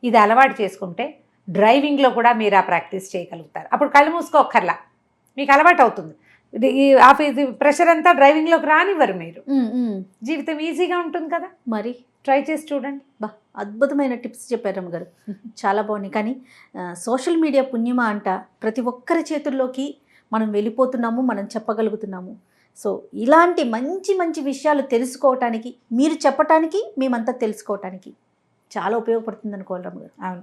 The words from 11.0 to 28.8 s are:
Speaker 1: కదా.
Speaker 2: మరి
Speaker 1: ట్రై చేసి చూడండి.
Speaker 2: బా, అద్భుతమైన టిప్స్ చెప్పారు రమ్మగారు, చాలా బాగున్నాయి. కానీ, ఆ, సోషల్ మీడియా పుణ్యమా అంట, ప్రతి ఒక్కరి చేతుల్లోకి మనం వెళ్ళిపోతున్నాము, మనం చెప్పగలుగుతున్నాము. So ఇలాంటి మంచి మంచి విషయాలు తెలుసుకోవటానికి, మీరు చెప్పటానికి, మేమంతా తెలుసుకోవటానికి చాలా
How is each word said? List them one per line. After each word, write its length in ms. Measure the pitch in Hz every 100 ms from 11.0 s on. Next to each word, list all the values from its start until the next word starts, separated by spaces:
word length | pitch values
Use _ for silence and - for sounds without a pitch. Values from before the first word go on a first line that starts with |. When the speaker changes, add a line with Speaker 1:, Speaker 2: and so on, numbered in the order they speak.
| 339 339 320
Speaker 1:
కదా. 180 | 339 349 _ -
Speaker 2:
మరి 280 | 220 220 247 _ _
Speaker 1:
ట్రై 180 | - 269
చేసి 320 | 285 311 311
చూడండి. 300 | 285 254 277 _ _
Speaker 2:
బా, 80 | 208 - _ -
అద్భుతమైన 580 | 202 214 277 285 269 240
టిప్స్ 380 | 247 - -
చెప్పారు 220 | 233 220 190
రమ్మగారు, 300 | 175 165 180 _ -
చాలా 500 | 196 226 - 208 202
బాగున్నాయి. 320 | 208 208 196
కానీ, 280 | 220 214 262 - _ _ 185
ఆ, 140 | 180
సోషల్ 440 | 175 - 254 262 330
మీడియా 260 | 320 269
పుణ్యమా 420 | 254 233 233 247 233
అంట, 240 | 208 202 190 - _
ప్రతి 180 | 220 220
ఒక్కరి 440 | 240 240 - 339 320
చేతుల్లోకి 640 | 302 294 262 254 262 277 - _ _ _
మనం 180 | 220 220
వెళ్ళిపోతున్నాము, 720 | 208 214 220 254 254 233 233
మనం 220 | 262 208
చెప్పగలుగుతున్నాము. 920 | 202 220 226 214 220 214 202 185 180 - _ _ _ _ 214
So 120 | 190 -
ఇలాంటి 500 | 190 233 311 349 349
మంచి 540 | 262 226 262 381 381 381
మంచి 240 | 339 311
విషయాలు 400 | 277 269 302 294
తెలుసుకోవటానికి, 960 | 269 233 254 - 277 254 240 226 233 - _
మీరు 220 | 233 285
చెప్పటానికి, 800 | 311 277 277 302 320 320 381 480 -
మేమంతా 360 | 262 240 226
తెలుసుకోవటానికి 760 | 247 220 208 - 202 185 190 - - _ _ _ _ _
చాలా 200 | 214